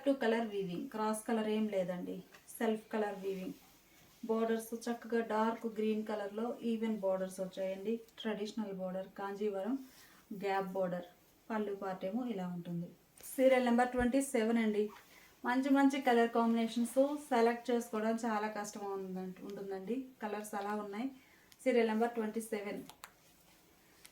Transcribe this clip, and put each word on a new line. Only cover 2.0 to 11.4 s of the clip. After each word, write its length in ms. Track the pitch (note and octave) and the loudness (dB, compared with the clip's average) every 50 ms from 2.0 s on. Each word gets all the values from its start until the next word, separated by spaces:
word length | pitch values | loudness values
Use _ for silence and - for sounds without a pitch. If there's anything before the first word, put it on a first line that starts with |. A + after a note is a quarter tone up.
| F3+ F#3 F#3 F#3+ - - - - - - - - | -6 -6 -8 -8 -12 -14 -20 -20 -20 -14 -8 -2
సెల్ఫ్ 340 | A#3+ A3 A3 G#3+ - - | 0 0 0 -2 -4 -4
కలర్ 280 | - G#3+ G#3+ G#3 G3 F#3+ | -4 -2 -2 -2 -4 -4
వీవింగ్. 340 | F#3+ G3 F#3+ F#3 F#3 C#4 - - - - - - _ _ - - - - - - - | -4 -4 -4 -4 -6 -8 -10 -10 -14 -20 -20 -20 _ _ -20 -20 -20 -20 -18 -8 -4
బోర్డర్స్ 480 | A3+ A3+ A3+ A3+ A3+ A3+ A3+ A3 - A#3 | -2 0 2 2 2 0 0 -2 -4 -8
చక్కగా 460 | A3+ - A#3+ A#3 - - A3+ A3+ A#3 A3+ | -6 -4 -4 -6 -6 -4 -2 0 0 0
డార్క్ 420 | - G#3+ A3 A3 A3+ A3+ - - A3+ | 2 2 2 2 2 2 0 -4 -4
గ్రీన్ 380 | A3 A3 G#3+ A3 G#3+ G#3+ G#3+ | -2 0 0 2 2 0 -2
కలర్‌లో 520 | - G#3+ G#3+ G3+ G3+ G3+ G#3+ A3+ B3 - - | -2 -4 -4 -4 -4 -4 -4 -4 -4 -4 -4
ఈవెన్ 380 | - A#3 A3+ A3 A3 A3+ A3 G#3 | -2 -2 0 0 0 0 0 0
బోర్డర్స్ 400 | F#3+ F#3+ F#3+ F#3 F#3 F#3 F#3 - | 0 0 0 0 0 -4 -4 -4
వచ్చాయండి. 600 | F#3+ F#3 - - F#3+ F#3+ F#3+ G3 G3 G#3+ A#3 A3+ - - - - | -6 -6 -4 -4 -4 -4 -4 -4 -2 -2 -2 -2 -4 -8 -14 -8
ట్రెడిషనల్ 520 | - A3+ G#3 G3 G#3 G#3+ - - G#3+ G3 G3 | -4 -4 -4 -2 -4 -6 -4 -4 -6 -6 -6
బోర్డర్, 340 | F#3 F#3 F#3 F3+ F#3+ F#3+ G3 - - | -6 -4 -4 -4 -4 -6 -8 -8 -8
కాంజీవరం 600 | G3 G3 G3+ G3 G#3 G#3+ G3 F#3+ F#3+ G#3 C4 C4+ - - - - - - - - - - A3 | -6 -6 -4 -2 -2 -2 0 -2 -2 -2 -2 -2 -4 -8 -18 -20 -20 -20 -20 -20 -16 -12 -8
గ్యాప్ 380 | F#3+ F#3 G3 F#3+ F#3+ F#3+ F#3 | -4 -2 0 0 0 0 0
బోర్డర్. 340 | F#3 F#3+ F#3+ F3+ F3 F3+ F3 - - _ _ _ _ _ | 0 0 0 0 0 -4 -6 -8 -14 _ _ _ _ _